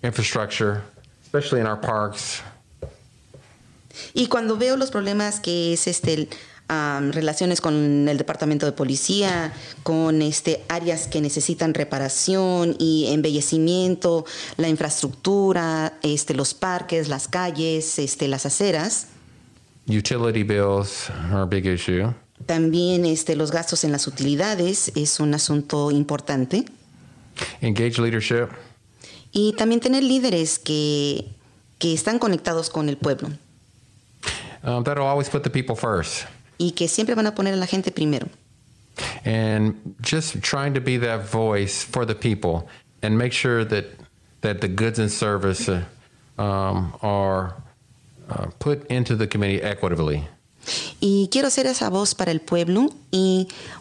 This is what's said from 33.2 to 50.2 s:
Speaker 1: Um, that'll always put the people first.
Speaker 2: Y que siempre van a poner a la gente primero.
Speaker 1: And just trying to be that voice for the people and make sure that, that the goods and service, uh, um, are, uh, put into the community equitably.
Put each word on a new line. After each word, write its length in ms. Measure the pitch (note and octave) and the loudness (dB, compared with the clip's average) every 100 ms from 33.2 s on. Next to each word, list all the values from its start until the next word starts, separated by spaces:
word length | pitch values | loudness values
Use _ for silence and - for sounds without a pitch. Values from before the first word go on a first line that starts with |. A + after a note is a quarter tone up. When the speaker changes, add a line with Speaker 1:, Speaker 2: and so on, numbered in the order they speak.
| - D3 - - _ _ _ - _ _ - - - - | -4 -10 -16 -20 _ _ _ -20 _ _ -10 -10 -12 -8
Speaker 1:
Um, 200 | - B2 | -2 0
that'll 220 | A#2+ C#3+ C#3 | 0 0 2
always 240 | C#3+ C#3 | 2 0
put 140 | D3 | 0
the 60 | C3+ | 0
people 260 | C3 B2+ A2+ | -2 -2 -2
first. 500 | A#2+ G2 D#2+ - - - - _ | 2 0 0 -6 -10 -18 -20 _
Speaker 2:
Y 140 | F3 | -2
que 160 | E3+ E3+ | 0 0
siempre 280 | - A3 A#3 | 0 0 2
van 120 | G#3+ | 0
a 80 | G#3 | 0
poner 180 | G3 | 0
a 40 | F#3+ | 0
la 80 | F3+ | 0
gente 260 | F#3+ F#3 | -2 -2
primero. 380 | - D#3 C#3+ - - _ _ _ _ _ - - - - | 0 0 0 -4 -12 _ _ _ _ _ -10 -10 -6 -2
Speaker 1:
And 680 | A2 A2 G#2+ G#2+ G#2+ - - | 0 2 2 2 0 -10 -10
just 400 | A#2 D#3+ D#3+ G2 | -2 -2 -2 -4
trying 320 | - C#3+ D3 C3+ | -4 -2 0 0
to 60 | |
be 160 | A#2+ B2 | 0 0
that 300 | A#2+ A2+ G2+ | 0 -2 -2
voice 560 | A2+ A2+ G#2 G2+ - | 0 2 2 0 -4
for 220 | - B2+ A2+ | -4 -2 -2
the 100 | A2 | 0
people 540 | B2 G#2 F2 E2 E2 - _ _ | 0 0 0 -2 -4 -16 _ _
and 160 | A2 G#2+ | 0 2
make 160 | B2 | 2
sure 320 | - C3 A#2 A2 | 0 2 2 2
that, 200 | G#2+ - - - _ _ _ | -2 -2 -14 -20 _ _ _
that 200 | G#2+ F#2+ | -2 -2
the 60 | G#2 | -2
goods 320 | F#2 A2 A2+ | 0 0 2
and 120 | G#2+ | -2
service, 560 | G#2 A2 G2+ G2 F#2 - | 0 0 2 0 0 -2
uh, 160 | F#2 F2 - _ _ _ - | -2 -4 -12 _ _ _ -4
um, 560 | G#2 G2 F#2+ F#2+ F2+ - | -2 0 0 0 -2 -4
are, 540 | G#2+ G2+ G2 F#2+ F#2 F2+ - _ _ _ _ - - | -2 2 2 0 -2 -8 -18 _ _ _ _ -20 -10
uh, 180 | - - - | -8 -8 -4
put 260 | D3 C#3+ - | -2 -2 -2
into 280 | B2+ A#2+ A2+ | -2 0 0
the 120 | G#2 | 0
community 340 | G#2 G2+ G2 | 2 2 2
equitably. 640 | G#2 G2+ F#2+ E2 D#2 D2 | -2 -2 -2 0 0 0